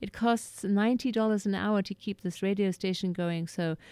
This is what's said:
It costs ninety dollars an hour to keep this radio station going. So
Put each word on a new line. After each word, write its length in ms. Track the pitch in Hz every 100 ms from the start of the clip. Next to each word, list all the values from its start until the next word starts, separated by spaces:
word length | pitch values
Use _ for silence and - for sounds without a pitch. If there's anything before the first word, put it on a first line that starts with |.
It 120 | 202
costs 520 | - 233 233 - -
ninety 480 | 196 202 214 247 262
dollars 340 | 220 220 208 202
an 80 |
hour 260 | 196 202 208
to 120 | 190
keep 280 | 196 - 202
this 200 | 180 -
radio 300 | 190 202 196
station 400 | 180 185 185 185
going. 340 | 175 175 170 165
So 300 | - 170 160 -